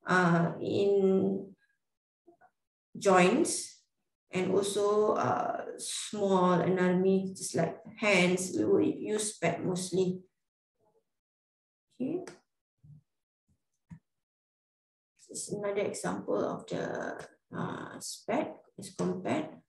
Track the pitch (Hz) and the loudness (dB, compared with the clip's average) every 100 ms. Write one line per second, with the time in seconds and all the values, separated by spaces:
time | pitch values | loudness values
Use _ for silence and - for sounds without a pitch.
0 | - 185 175 170 170 - - - 202 202 | 2 4 4 4 2 -2 -2 2 4 4
1 | 190 190 196 196 196 - _ _ _ _ | 4 4 2 -2 -6 -18 _ _ _ _
2 | _ _ _ _ _ _ _ _ _ 175 | _ _ _ _ _ _ _ _ _ -2
3 | 190 185 180 247 339 - - - _ _ | 4 6 6 4 2 -2 -8 -16 _ _
4 | _ _ _ 185 180 196 202 208 202 208 | _ _ _ -4 0 0 0 0 2 4
5 | 214 - - - - - - - - - | 2 2 0 0 -2 -4 -8 -10 -10 -10
6 | - 208 196 190 180 175 170 185 180 180 | -8 -2 2 4 6 4 2 2 2 4
7 | 190 190 190 - - - 165 - - - | 4 2 0 -8 -6 -2 -2 -4 -16 -4
8 | 208 190 180 185 - 107 104 98 104 - | 2 4 4 2 -2 -2 2 4 2 -2
9 | 208 214 - - 165 - 170 180 - 180 | -4 -2 -4 -2 -4 -2 -4 -4 -2 0
10 | 180 180 - _ _ _ _ _ _ _ | 0 -2 -10 _ _ _ _ _ _ _
11 | _ _ _ _ _ _ _ _ _ _ | _ _ _ _ _ _ _ _ _ _
12 | 262 349 359 - _ _ _ _ - - | -6 -6 -8 -18 _ _ _ _ -20 -20
13 | _ _ _ _ _ _ _ _ _ - | _ _ _ _ _ _ _ _ _ -20
14 | _ _ _ _ _ _ _ _ _ _ | _ _ _ _ _ _ _ _ _ _
15 | _ _ - - - 208 202 202 196 - | _ _ -16 -12 -8 -6 -4 -2 -4 -4
16 | - 190 - 202 - - - - - - | -6 -6 -4 -2 -2 -6 -8 -6 -6 -6
17 | - - - _ _ - 170 - - - | -8 -10 -14 _ _ -8 -8 -8 -12 -12
18 | - - - 233 - - _ - - - | -14 -14 -4 -4 -4 -10 _ -18 -16 -4
19 | 180 180 196 277 311 - | -4 -4 -4 -4 -4 -12